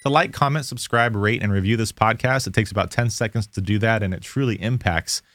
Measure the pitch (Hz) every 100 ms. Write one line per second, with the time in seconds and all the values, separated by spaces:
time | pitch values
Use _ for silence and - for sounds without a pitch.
0 | 139 147 175 - 143 151 135 123 - 117
1 | 117 107 107 117 104 98 95 113 110 -
2 | 110 113 127 135 - 95 107 95 95 -
3 | 120 - 110 113 104 - 95 104 110 110
4 | 98 92 - 135 131 101 110 127 - 82
5 | - - -